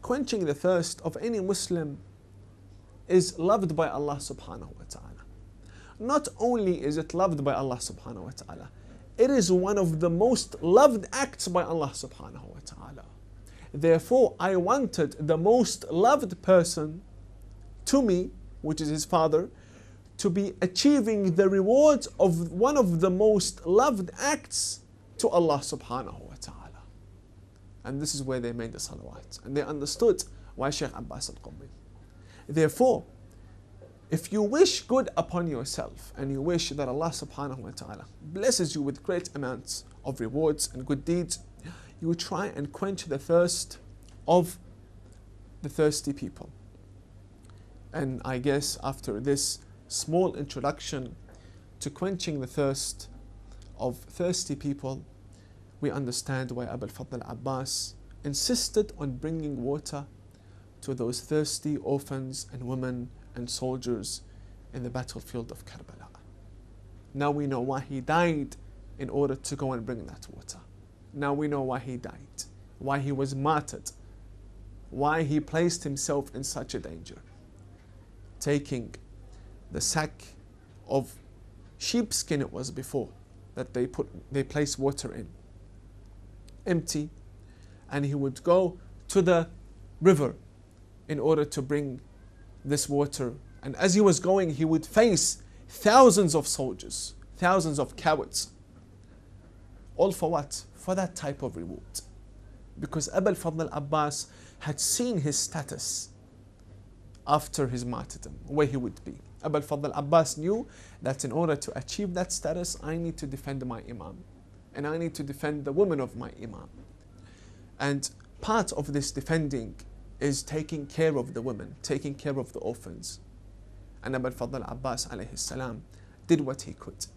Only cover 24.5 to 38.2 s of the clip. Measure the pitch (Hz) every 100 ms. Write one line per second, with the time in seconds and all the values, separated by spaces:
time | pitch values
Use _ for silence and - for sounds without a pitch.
24.5 | - - - - - - - - 175 165
25.5 | 143 - 139 - 120 127 - - - -
26.5 | - - - - - - - - - -
27.5 | - - - 104 135 147 143 135 131 120
28.5 | 117 113 - - - 62 - - - -
29.5 | 139 - 151 143 - 233 185 - - -
30.5 | - 131 143 147 82 - - - - -
31.5 | 78 - - - - - - - - -
32.5 | 147 156 151 254 - - - - - -
33.5 | - - - - - - 156 - 208 208
34.5 | 277 381 - - 254 254 - 165 175 175
35.5 | 135 131 - 117 - - - 135 135 147
36.5 | 175 165 143 135 131 165 - - - 143
37.5 | 131 104 110 - 104 - -